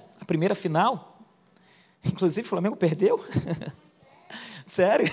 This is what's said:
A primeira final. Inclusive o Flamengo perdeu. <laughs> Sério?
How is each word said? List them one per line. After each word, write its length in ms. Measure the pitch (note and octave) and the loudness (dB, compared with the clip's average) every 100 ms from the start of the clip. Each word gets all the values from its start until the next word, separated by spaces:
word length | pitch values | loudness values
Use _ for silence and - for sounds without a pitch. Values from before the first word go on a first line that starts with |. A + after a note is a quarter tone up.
| - - | -20 -18
A 40 | |
primeira 300 | - E3 F#3+ | -2 0 2
final. 640 | G3+ F3 D#3 A3 G#3+ - - - _ _ _ _ _ _ _ | 0 0 2 2 0 -10 -20 -20 _ _ _ _ _ _ _
Inclusive 420 | - - F#3 F3 - | -6 0 0 0 -2
o 20 | |
Flamengo 260 | F3+ G3 | -2 -2
perdeu. 480 | - E3+ D#3 - A#4+ - - - E3 - - - | 2 0 4 2 2 -2 -6 -4 -6 -8 -16 -20
<laughs> 720 | _ - - - - - - | _ -20 -20 -20 -18 -16 -18
Sério? 420 | - - F3+ A3+ - | -8 2 4 4 2